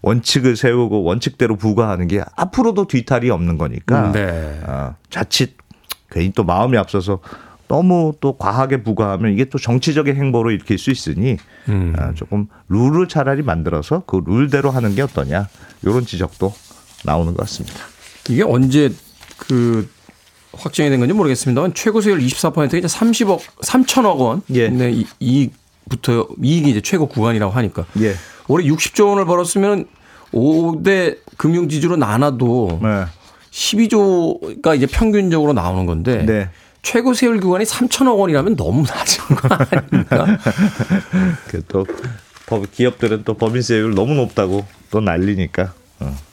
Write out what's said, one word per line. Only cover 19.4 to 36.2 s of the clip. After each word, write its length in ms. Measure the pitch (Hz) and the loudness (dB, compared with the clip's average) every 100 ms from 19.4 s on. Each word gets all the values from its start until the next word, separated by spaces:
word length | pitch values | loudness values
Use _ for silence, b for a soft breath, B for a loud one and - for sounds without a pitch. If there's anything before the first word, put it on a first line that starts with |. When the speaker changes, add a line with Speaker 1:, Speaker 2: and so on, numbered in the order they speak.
| - 127 120 113 101 _ - _ _ _ _ - | -2 0 2 0 -4 _ -20 _ _ _ _ -12
Speaker 2:
확정이 340 | - - 147 | -8 -2 0
된 80 | 135 | 2
건지 140 | 123 208 | 2 2
모르겠습니다만, 580 | 160 127 135 123 180 | 2 0 0 0 0
최고 260 | 165 226 220 | -2 0 2
세율 200 | 208 185 | 2 2
이십사 300 | 127 - 165 | 0 0 -2
퍼센트, 240 | 160 143 165 | 0 0 0
이제 120 | 180 | -2
삼십억, 540 | - 226 226 214 175 - _ | 0 0 2 2 0 -2 _
삼천억 600 | - 254 254 262 220 156 | -2 2 2 2 2 2
원. 220 | 123 143 - | 0 0 0
Speaker 1:
예. 160 | 127 113 | 2 2
Speaker 2:
네, 220 | 123 123 | 2 0
이, 160 | 113 110 - | 0 -4 -4
이익부터, 1080 | 131 131 127 - _ _ - - - 117 110 - | 0 2 2 -4 _ _ -10 -6 0 0 0 -2
이익이 260 | 127 170 147 | 0 2 4
이제 100 | 107 | 2
최고 260 | - 190 151 | 0 0 0
구간이라고 440 | - 110 113 101 | 0 0 2 0
하니까. 320 | 110 107 - 85 104 | 0 -2 -4 -6 0
Speaker 1:
예. 120 | 110 92 B B B | 0 0 B B B
Speaker 2:
올해 200 | 151 151 | 2 2
육십조 400 | 156 - - 202 | 0 -2 2 4
원을 180 | 202 180 | 4 0
벌었으면 640 | 175 175 196 196 202 - _ b b b | 0 0 0 2 0 -4 _ b b b
오 520 | - 131 160 165 160 | 0 2 2 0 0
대 320 | 185 196 170 - - - | 0 2 0 -4 -16 -4
금융지주로 580 | 156 170 170 151 160 170 | 0 0 0 0 0 0
나눠도 880 | 113 107 147 127 123 123 104 82 | 0 2 0 0 0 2 0 0
Speaker 1:
네. 220 | 110 104 87 - b b b | 0 -2 -4 -10 b b b
Speaker 2:
십이조가 1300 | - - 208 226 226 196 180 165 - - - 165 151 | -8 -4 0 2 4 4 2 0 -4 -8 -2 0 2
이제 100 | 135 | 2
평균적으로 680 | - 226 208 190 160 147 | 2 2 2 2 2 2
나오는 320 | 127 87 92 90 | 0 0 -2 -2
건데, 380 | 82 98 117 | -2 -2 0